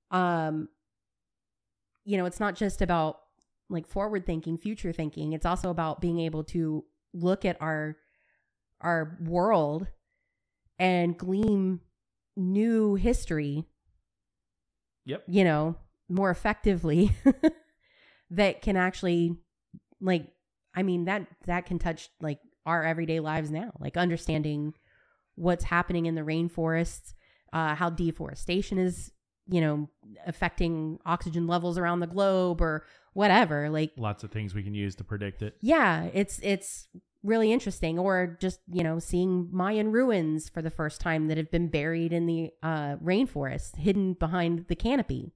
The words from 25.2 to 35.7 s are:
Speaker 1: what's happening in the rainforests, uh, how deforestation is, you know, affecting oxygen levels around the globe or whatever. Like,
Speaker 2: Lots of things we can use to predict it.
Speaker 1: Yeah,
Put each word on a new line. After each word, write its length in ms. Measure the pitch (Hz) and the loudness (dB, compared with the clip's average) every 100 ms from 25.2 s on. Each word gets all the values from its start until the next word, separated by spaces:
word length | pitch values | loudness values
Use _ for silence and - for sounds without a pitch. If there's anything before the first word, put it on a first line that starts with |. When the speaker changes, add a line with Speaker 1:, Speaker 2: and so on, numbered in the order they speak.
| _ - | _ -4
Speaker 1:
what's 280 | 170 175 | -2 0
happening 420 | - 175 175 175 165 | 0 0 0 0 0
in 100 | 165 | -2
the 60 | |
rainforests, 920 | 151 160 170 - 160 160 170 - - - _ _ _ | -2 -2 -2 -2 0 0 -2 -6 -16 -20 _ _ _
uh, 220 | 160 156 151 | -4 -2 0
how 140 | 175 | -2
deforestation 880 | 165 170 156 151 139 - 180 - 185 | 0 -2 -2 -8 -8 -2 -2 0 0
is, 340 | 185 170 - - _ _ - | 0 -2 -12 -18 _ _ -2
you 140 | 175 | 2
know, 280 | 156 147 147 - - - - | 2 0 -4 -10 -20 -14 -12
affecting 720 | - 175 - 170 160 156 160 165 | -4 -4 0 -2 0 -4 -6 -4
oxygen 400 | 175 180 165 170 | -4 -2 -2 0
levels 300 | 175 175 175 | 0 0 -2
around 220 | 175 175 | 0 0
the 80 | 170 | -2
globe 540 | 185 196 185 180 170 | 2 2 4 2 2
or 240 | 165 156 - - _ | 0 0 -8 -20 _
whatever. 560 | 196 202 196 170 147 151 | 0 6 6 6 2 0
Like, 220 | 156 156 - | 0 -2 -2
Speaker 2:
Lots 280 | 110 101 | -4 -4
of 80 | 107 | -6
things 220 | 110 104 101 | -6 -4 -6
we 80 | |
can 100 | 98 | -6
use 220 | 104 101 - | -4 -4 -6
to 80 | |
predict 380 | 95 104 101 - | -8 -6 -6 -6
it. 120 | 107 - | -10 -4
Speaker 1:
Yeah, 480 | 220 | 2